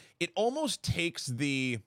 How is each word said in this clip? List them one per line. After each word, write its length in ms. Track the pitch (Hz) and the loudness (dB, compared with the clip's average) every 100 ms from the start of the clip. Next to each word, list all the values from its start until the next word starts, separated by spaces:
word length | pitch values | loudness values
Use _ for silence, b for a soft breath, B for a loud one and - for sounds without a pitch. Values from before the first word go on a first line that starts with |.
| b b | b b
it 100 | 170 | -4
almost 480 | - 226 277 294 - | 2 0 2 -2 -2
takes 420 | - - 170 - - | 0 0 0 -2 -6
the 520 | 120 143 135 131 113 | 0 0 2 0 -2